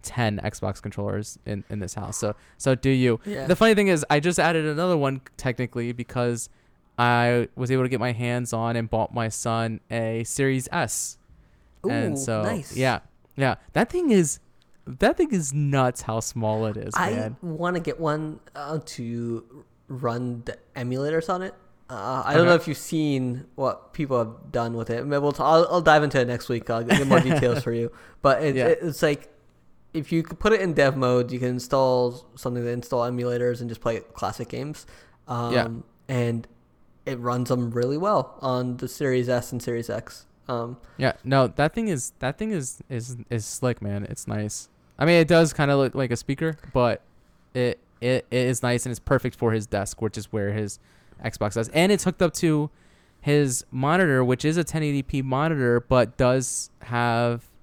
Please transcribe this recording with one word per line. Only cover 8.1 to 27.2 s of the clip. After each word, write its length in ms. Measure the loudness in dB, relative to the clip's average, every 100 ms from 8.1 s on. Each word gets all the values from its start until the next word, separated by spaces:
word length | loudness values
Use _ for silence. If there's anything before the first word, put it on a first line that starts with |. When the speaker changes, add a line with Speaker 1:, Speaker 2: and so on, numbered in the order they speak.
Speaker 1:
hands 420 | -2 -2 -2 -2
on 220 | -2 -2 -2
and 140 | -2
bought 240 | -2 -2
my 160 | -2 -4
son 500 | -4 -2 -2 -2 -4 _
a 340 | -4 -2 -4
Series 440 | -4 0 0 0 -2
S. 460 | -4 -2 -4 -8 -10 _ -20 _ _ _ _ -2
And 260 | 0 0
Speaker 2:
Ooh, 40 | -2
Speaker 1:
so, 260 | -2 0
Speaker 2:
nice. 320 | 0 -2 -6 0
Speaker 1:
yeah, 220 | 0 0 -6 _ _ -2
yeah, 200 | 0 -2 -4
that 160 | 0 0
thing 220 | 0 4
is, 280 | 4 4 -2 _ _ _ _ -16
that 320 | 0 2 4
thing 140 | 2
is 200 | 2 -2
nuts 500 | 0 2 4 2 0
how 160 | -4 -4
small 480 | -4 -2 -2 0 -2
it 100 | -4
is, 160 | -6 -2
Speaker 2:
I 160 | -2
Speaker 1:
man. 260 | -2 -4 -8
Speaker 2:
wanna 380 | -10 -4 -2 -2
get 200 | -4 -4
one, 400 | -2 -2 -4 -10 -16 -14
uh, 240 | -8 -8 -8
to 800 | -10 -8 -6 -4 -6 -8 -20 -20 _ _
run 560 | -6 -4 -4 -6 -8 -10
the 120 | -14 _ -10
emulators 520 | -6 -4 -2 -2 -2
on 140 | -4
it. 140 | -6 -12 _ _ _
Uh, 320 | -10 -6 -4
I 100 | 2
don't 80 | 4
Speaker 1:
Okay. 80 | 6
Speaker 2:
know 60 | 4
if 120 | 2
you've 100 | -8
seen 680 | -4 -2 0 0 -2 -4 -10 -4
what 380 | -4 -4 -10
people 240 | -8 -2 0
have 320 | -2 -6 -8
done 240 | -4 -2 -4
with 160 | -4
it. 140 | -4 -2
Maybe 140 | 0
we'll 100 | 0
t-, 100 | 0
I'll, 240 | 4 6 4
I'll 100 | 4
dive 220 | 6 6
into 160 | 4 2
it 60 | 0
next 220 | -2 -4
week. 200 | -6 -2
I'll 140 | -4
get 220 | 2 2 6
more 120 |
details 440 | 4